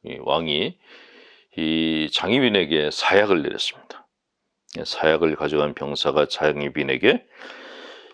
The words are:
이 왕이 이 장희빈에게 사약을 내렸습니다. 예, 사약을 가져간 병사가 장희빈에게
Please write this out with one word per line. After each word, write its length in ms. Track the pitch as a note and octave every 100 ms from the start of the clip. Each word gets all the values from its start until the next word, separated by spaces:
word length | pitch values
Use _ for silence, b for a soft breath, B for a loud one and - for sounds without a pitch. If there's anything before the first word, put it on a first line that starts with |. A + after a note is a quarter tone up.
이 160 | - C2+
왕이 560 | C2 D#2 E2 D2 C3 - B B B B B B B -
이 520 | D#2+ D#2+ D#2+ D#2 D2+
장희빈에게 760 | - F#2 C3 B2 G2+ D2+ D#2 D2+
사약을 500 | - - G2 G#2 F2
내렸습니다. 680 | C#2 - - - - - _ _ _ _ _ _ _ E2
예, 60 | D#2
사약을 500 | - D#2+ D#2 E2 D2+
가져간 380 | D2 D2+ D2
병사가 540 | C#2+ C#2+ C#2 C#2+ C#2+ C#2+
장희빈에게 1000 | - D2+ D2 C#2+ D2 C2+ B1+ A#2 A#3 _ B B B B B B B B